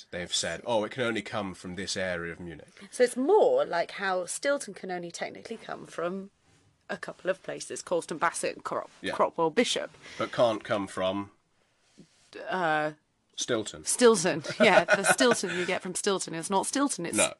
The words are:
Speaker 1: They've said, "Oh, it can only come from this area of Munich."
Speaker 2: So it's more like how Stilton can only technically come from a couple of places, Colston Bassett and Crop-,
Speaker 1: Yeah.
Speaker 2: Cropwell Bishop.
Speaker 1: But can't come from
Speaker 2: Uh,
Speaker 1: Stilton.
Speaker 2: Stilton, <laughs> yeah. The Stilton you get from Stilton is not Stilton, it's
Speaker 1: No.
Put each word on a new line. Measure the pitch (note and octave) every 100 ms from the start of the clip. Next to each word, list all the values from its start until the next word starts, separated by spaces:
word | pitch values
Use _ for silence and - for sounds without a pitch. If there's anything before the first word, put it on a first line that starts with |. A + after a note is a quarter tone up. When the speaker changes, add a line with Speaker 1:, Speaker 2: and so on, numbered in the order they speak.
| -
Speaker 1:
They've | F2+ F2
said, | - F2 E2 -
"Oh, | A2+
it | G#2
can | C3
only | A#2 A2
come | - A2 F#2+
from | F2 F#2 F2+
this | F#2 G2
area | F#2 F2 E2+
of | E2
Munich." | F2 D2+ - - G3+
Speaker 2:
So | -
it's | B3 B3
more | C#4 G#4 F3+ B2+ D#3+
like | E3+ D#3+
how | - G3 F#3 E3+
Stilton | - - C#4+ -
can | F#3 F#3+
only | F3+ F3
technically | - - E3 - A3+
come | - - D3+
from | - F3 F#3+ G3 _ _ _ _ _ -
a | F#3+
couple | - - F3
of | F#3
places, | - D3 - B2+
Colston | - E3+ - D#3+
Bassett | E3+ - D3 -
and |
Crop-, | - C3 - -
Speaker 1:
Yeah. | -
Speaker 2:
Cropwell | - F#3 - E3 D#3
Bishop. | B3 - - - - -
Speaker 1:
But | A2+
can't | - A#2+ G#2
come | - G#2+ F#2+
from | - F#2 G2 G2+ _ _ _ _ _ _ _ - _ _ - -
Speaker 2:
Uh, | F#3 E3 D#3 D#3 D3+ _ _ _ -
Speaker 1:
Stilton. | - A2+ G2+ D2+ -
Speaker 2:
Stilton, | - A#3+ G#3+ E3+ D3+ C#3+
<laughs> | -
yeah. | G#3+ E3+
The | E3+ G3+
Stilton | F#3 F3+ B3 A3+ F3+ F3
you | F3+
get | F3+
from | F#3 E3+
Stilton | G#3 F#3 - E3
is | D#3+
not | G3 -
Stilton, | C4+ C#4+ - E3+
it's | G#2+
Speaker 1:
No. | -